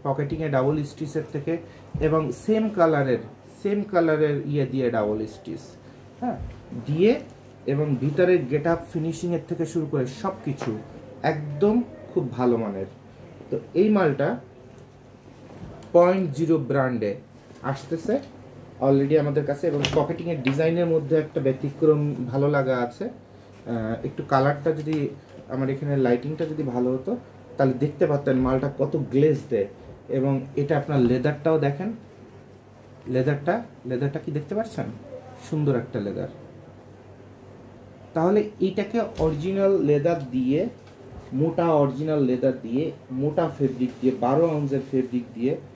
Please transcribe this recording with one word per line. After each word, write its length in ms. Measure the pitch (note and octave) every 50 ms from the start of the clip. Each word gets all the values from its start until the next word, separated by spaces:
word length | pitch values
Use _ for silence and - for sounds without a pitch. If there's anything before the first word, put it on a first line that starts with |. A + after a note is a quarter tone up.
| -
পকেটিংয়ে 460 | C#3+ C#3 D3 C#3+ C#3+ E3 D#3 D#3+ D3+
double 340 | C#3+ - C3 C#3 D#3 D#3 C#3+
স্টিচের 400 | C#3 - - D#3+ C#3 - D#3 D3+ - -
থেকে 240 | C#3+ C#3 E3 E3 E3 - - - - - - - -
এবং 320 | D3 D3+ D#3+ D#3+ D#3 -
same 380 | - - - G#3+ A3 A3 A3 G#3
কালারের, 480 | G#3 F#3 E3+ D#3+ D3+ C#3+ C3+ C3 A#2+ G#2+ - - - - - - - - -
same 200 | G3+ G#3 G#3 G3+
কালারের 640 | - F#3 E3+ E3 D#3+ D#3 D3+ D#3 D3 C#3+ C#3 -
ইয়ে 180 | C#3+ D3 C#3+ C3+
দিয়ে 260 | B2 C3 C3+ B2+ A#2
double 340 | A#2 A2 G#2 G#2 G#2+ G#2+ A2
stitch, 340 | A2 - - - - D2 C#2+ - - - - - - - - - - - -
হ্যাঁ, 180 | B3 B3 - - - - - - - - - A#2+ A#2
দিয়ে 320 | C#3+ D3 E3 F#3+ A3 C4+ D4+ - - - - - - - - -
এবং 300 | - C#3 C#3+ D3+ D3+ C3+ A#2
ভিতরের 380 | C3 D3 C#3+ F#3 F3+ F3+ F3+ E3+ C3+ A#2+
get 160 | D3 C#3+ C#3+
আপ 120 | E3 E3+ E3 - - -
ফিনিশিংয়ের 480 | E3 D#3 E3 D#3+ - F3 F3 F3 D#3+ E3
থেকে 180 | - F3 E3+ E3
শুরু 200 | D#3 - E3+ D#3
করে 220 | C#3+ D#3 C#3 B2+
সব 260 | - - - - F#3+ G3 - -
কিছু 320 | D3 C3+ - - A#2+ G#2+ G#2+ - - - - - - - - -
একদম 600 | D#3 D#3 D3 D3+ D3 C#3+ D3 G3+ G#3 A3 B3 A#3 - - - - - -
খুব 180 | F3+ C#3+ A#2
ভালো 260 | G#2+ A#2+ B2+ B2 A#2
মানের। 280 | A#2 A2+ G#2 G2 F#2+ G2 - - - - - - - - - - - - -
তো 100 | - - - - -
এই 160 | E3+ G#3 G#3+
মালটা 500 | G#3+ G3 F3+ D3+ C3 C3+ C#3+ F3 B3 B3 - - - - - - - - - - - - - - - - - - - - - - - - - - - - - -
পয়েন্ট 440 | - E3+ F3 F3+ F#3+ F#3+ F#3 D3+ C3
জিরো 220 | C#3+ E3 D#3 E3
ব্র্যান্ডে 580 | D3 C3+ A#2 C3+ C#3 C3 B2+ B2 G#2+ G#2+ G2+ G2 - - - - - - - - -
আসতেছে 580 | - C3+ C#3 - - - E3 E3 - - A3+ C#4+ - - - - - - - - - - - -
already 380 | B2+ C#3 C#3 C#3 C#3 C#3 D#3 D#3
আমাদের 260 | C#3+ D3 C#3+ D3+ C#3+
কাছে, 220 | C#3+ C#3+ C#3+ -
এবং 140 | E3 D3 C#3+ C#3 - -
পকেটিংয়ের 480 | D#3 C#3+ D#3+ E3 E3+ E3 E3+ E3 C#3+
ডিজাইনের 440 | B2 C3+ C#3 D3 D#3+ E3 E3 F3 F3
মধ্যে 320 | E3 D#3+ D#3 C#3+ C3+ D#3+
একটা 240 | D#3 D3+ - - D#3
ব্যতিক্রম 720 | C3 C3+ C3 - - C#3 C#3+ - D#3+ D#3 D3+ D3 D3 D3 C#3 - B2+
ভালো 220 | A#2 B2+ C#3 C#3 D3
লাগা 280 | D3 C#3 B2+ C3 C3
আছে। 280 | B2 A#2+ A#2+ - - G3
আহ, 1000 | B3 - - - - - - - - - - - A#2 A#2 A2+ A2 A2 A#2 - -
একটু 180 | C#3 - - C#3+
কালারটা 480 | - C#3+ C3 C3+ C#3+ C#3+ - - E3
যদি, 380 | D#3 D3+ D3 D#3 D#3 D3+ C#3+ - - - - - - - - -
আমার 200 | C3 C3 C3+ C3
এখানে 280 | C3+ C#3 D3 C#3+ C#3
লাইটিংটা 480 | C#3 B2+ A#2+ A#2+ A#2+ - D3 D#3 D#3 E3
যদি 180 | D#3 D#3 D3+ C#3+
ভালো 300 | C3 A#2+ B2 B2 B2+ C3
হতো, 240 | C3 - F#3+ B3 B3 - - - - - - -
তাহলে 160 | - C#3 C3 B2
দেখতে 340 | - D3 C#3+ - - -
পারতেন 300 | D3+ C#3+ C#3+ - - C3
মালটা 340 | B2+ C3 C3 C3+ C3 C#3 C#3+ - -
কত 180 | C#3+ C#3+ - D3+ B2+ G2+
গ্লেজ 280 | B2+ C#3 D3 D#3 C#3 - - -
দেয়। 180 | A#2 G#2 G2 - - - - - - - - -
এবং 360 | - C3+ C3 C#3 C3+ C3 - - -
এটা 220 | D3 C#3+ C#3+ D#3
আপনার 220 | C#3+ - - D3 C3+
লেদারটাও 600 | A#2+ A#2 B2+ B2 B2 D3 C#3+ - - E3 D#3+ D#3
দেখেন, 340 | C#3+ C#3+ C#3+ D3+ F#3 A3+ A3+ - - - - - - - - - - - - - - - - - - - - - -
লেদারটা, 560 | - B2+ C3 B2+ D3+ D3 C#3+ - E3+ G3 A#3+ - - - - -
লেদারটা 340 | B2+ C3 B2 C#3+ C#3 C#3+ D#3
কি 120 | - E3+
দেখতে 240 | C#3+ D3 C#3+ - G3+
পাচ্ছেন? 300 | A3 A3+ A3 - D3 - - - - - - - - - - - - - -
সুন্দর 260 | D#3+ D3+ D3+ C#3+ C3
একটা 240 | A#2 - - - A2
লেদার। 280 | G2+ G2+ - F#2+ F#2+ - - - - - - - - - - - - - - - - - - - - - - - - - - - - - - - - - - - - - -
তাহলে 360 | E3 D#3+ F#3 G#3 G#3+ G#3 - - -
এটাকে 420 | F3+ F#3+ - A3 G3 - - A#3 G#3 - - -
অরিজিনাল 600 | D#3+ D#3+ D3+ C#3+ D#3+ F#3+ G3 G3 G3 G3 G3 E3
লেদার 480 | C#3+ D3 D3 C#3+ C#3+ E3+ E3+ D3+ C3+ B2
দিয়ে, 360 | B2 C3 B2+ C3 C#3 D#3+ G#3 A#3+ - - - - - - - - - - - - C3
মোটা 340 | C3+ D#3 E3 E3 F3 E3+
অরিজিনাল 560 | E3 D#3 D3 C#3+ C3+ B2 C#3 D#3 D#3 D3+ D3 C3+
লেদার 300 | B2 B2+ A#2+ C3+ C3+ B2 -
দিয়ে, 300 | - A2+ A#2+ C3+ D#3+ - - - - -
মোটা 380 | C3 C3 C#3 D3+ D3+ F3+ E3 D3+ C#3
fabric 320 | - C#3 B2+ - A#2+ B2+ B2 - -
দিয়ে, 120 | B2 B2+ - -
বারো 280 | A#2 B2 C#3 D#3 E3+
আউন্সের 340 | E3 D#3 D3 C#3+ C3+ C#3 C3 - -
fabric 320 | C3+ B2+ B2 A#2+ B2 B2 A#2 - -
দিয়ে 220 | A2+ A#2+ C3+ E3 - - - -